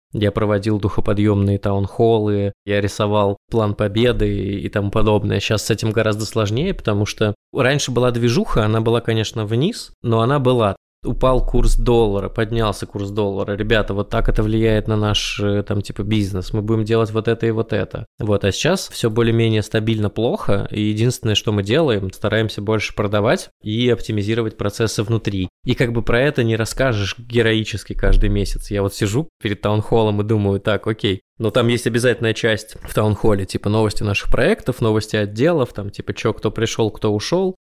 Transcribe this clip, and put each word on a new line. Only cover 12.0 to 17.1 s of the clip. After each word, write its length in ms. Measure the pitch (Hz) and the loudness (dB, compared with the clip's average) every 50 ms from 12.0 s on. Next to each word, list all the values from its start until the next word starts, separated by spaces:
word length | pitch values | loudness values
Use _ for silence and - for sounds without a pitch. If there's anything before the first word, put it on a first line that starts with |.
| 113 104 98 98 92 98 | 4 4 2 -2 -4 -4
поднялся 560 | - 117 113 104 113 113 110 104 98 - - | -2 -4 -2 -2 0 0 0 0 -2 -4 -6
курс 240 | - - 101 101 101 | -8 -6 -6 -6 -4
доллара. 460 | 104 107 104 98 98 98 98 104 101 | -2 -2 -2 0 -2 -2 -4 -4 -4
Ребята, 380 | 98 107 110 117 107 98 - 101 | -2 0 2 2 2 2 0 -2
вот 160 | 101 101 - | -4 -4 -2
так 200 | - 113 113 - | 0 0 2 2
это 140 | - - 110 | 2 2 2
влияет 440 | 107 110 110 113 110 110 107 107 | 2 2 2 2 2 2 2 0
на 80 | 110 107 | 0 0
наш, 440 | 107 104 104 104 - - - - - | 0 0 0 0 -2 -4 -6 -6 -4
э, 240 | 104 101 101 101 101 | -2 -2 0 -2 -2
там, 180 | - 104 101 | -2 -4 -4
типа, 220 | 98 - - - 104 | -4 -6 -6 -6 -4
бизнес. 500 | 104 110 107 101 95 101 92 90 - - | 0 0 0 0 -2 -4 -6 -6 -4 -4
Мы 80 | 110 | -4
будем 220 | 104 107 113 110 110 | -2 0 0 0 0
делать 260 | 107 113 113 113 104 | 0 2 0 0 0